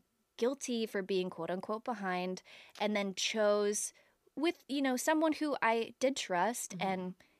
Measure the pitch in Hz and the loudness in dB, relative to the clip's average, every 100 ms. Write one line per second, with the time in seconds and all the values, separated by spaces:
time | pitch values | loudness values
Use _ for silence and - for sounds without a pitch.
0 | - _ _ - 233 277 - 233 220 202 | -20 _ _ -2 -2 0 -2 -2 -2 -2
1 | 190 190 185 180 165 185 - 220 254 214 | 0 0 0 -4 -4 -4 -4 -6 -6 -4
2 | 190 180 185 185 - - - - 214 208 | -2 -2 -2 -6 -10 -20 -16 -4 0 0
3 | 196 185 - 220 208 208 208 214 - - | -2 -2 -2 2 4 4 2 0 -4 -8
4 | _ _ _ - 330 - - 277 269 247 | _ _ _ -2 -2 -2 -4 0 2 2
5 | - 311 320 302 311 - 226 226 226 - | 2 4 4 2 0 2 2 2 0 0
6 | 262 269 - 175 196 240 - 180 190 185 | 0 0 0 2 2 0 -6 -4 -2 -2
7 | 180 185 _ | -4 -8 _